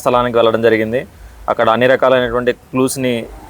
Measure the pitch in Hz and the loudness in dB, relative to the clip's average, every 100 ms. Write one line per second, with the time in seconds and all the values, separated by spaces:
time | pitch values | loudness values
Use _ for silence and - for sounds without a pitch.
0 | - 123 123 117 113 110 117 110 110 120 | 0 0 2 2 2 2 2 2 0 -4
1 | - - - - - 110 113 113 127 127 | -6 -18 -20 -16 -6 -2 2 2 2 2
2 | 131 127 123 117 123 120 - 131 131 135 | 2 2 0 -2 -4 -4 -6 -2 -2 -2
3 | 127 120 110 - - | -4 -4 -8 -16 -20